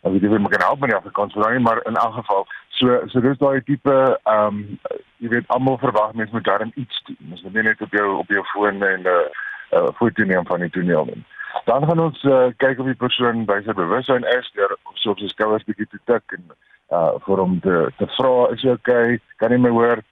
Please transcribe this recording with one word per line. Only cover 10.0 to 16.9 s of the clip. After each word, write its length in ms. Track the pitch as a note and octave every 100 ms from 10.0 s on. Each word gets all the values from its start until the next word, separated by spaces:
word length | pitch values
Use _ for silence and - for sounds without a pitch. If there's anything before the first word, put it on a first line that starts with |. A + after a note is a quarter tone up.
| A#2 -
neem 220 | G#2 F#2 E2+
van 140 | F2
die 100 | F2
toneel 360 | F#2 F2+ D#2+ C#2
nie. 180 | A1+ - - - - -
Dan 200 | B2 D3+
gaan 140 | E3
ons, 240 | E3 C#3
eh, 240 | C#3 C3 B2+ A#2+
kyk 220 | C3+ B2+
of 60 | C3
die 100 | B2
persoon 500 | B2 - A#2+ A#2 G#2+
by 160 | G2+ G2+
sy 80 |
bewussyn 500 | G2+ E2+ A2 C3 B2+ A#2+ B2
is, 140 | B2 G#2
deur 160 | G2 G2
of 140 | - -
so 120 | A2+
op 100 | G2
sy 80 | G2+
skouers 360 | - G#2+ A2
bietjie 240 | - G#2+ A2
te 100 | - -
tik 180 | A#2 _ F#2+
en, 60 | F2 - _ _
eh, 220 | _